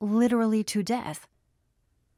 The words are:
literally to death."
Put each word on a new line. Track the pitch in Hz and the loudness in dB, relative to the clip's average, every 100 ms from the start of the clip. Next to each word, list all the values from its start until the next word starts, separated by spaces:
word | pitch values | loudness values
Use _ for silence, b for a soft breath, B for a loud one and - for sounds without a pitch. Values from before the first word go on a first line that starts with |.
literally | 208 226 240 233 226 220 | 0 2 4 2 2 0
to | 214 208 | 0 -2
death." | 202 240 151 151 - _ _ _ _ _ _ _ _ | -2 -4 -6 -12 -16 _ _ _ _ _ _ _ _